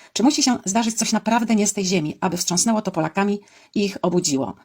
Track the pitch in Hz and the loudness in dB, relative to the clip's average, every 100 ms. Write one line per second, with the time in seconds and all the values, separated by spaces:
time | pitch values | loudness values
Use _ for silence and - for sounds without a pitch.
0 | - - 247 294 262 240 190 214 226 220 | -10 2 2 4 2 0 0 -2 0 -2
1 | - 214 220 233 233 220 208 - 185 185 | -2 -2 2 0 2 2 0 -2 0 0
2 | 151 - 185 180 - 170 233 214 208 170 | -2 -2 -2 -2 -2 0 0 0 -2 -2
3 | 156 - 202 202 - - - 214 202 - | -2 0 0 -2 -6 -20 -8 -2 -2 -2
4 | 180 180 175 135 - - | 0 0 0 0 -2 -8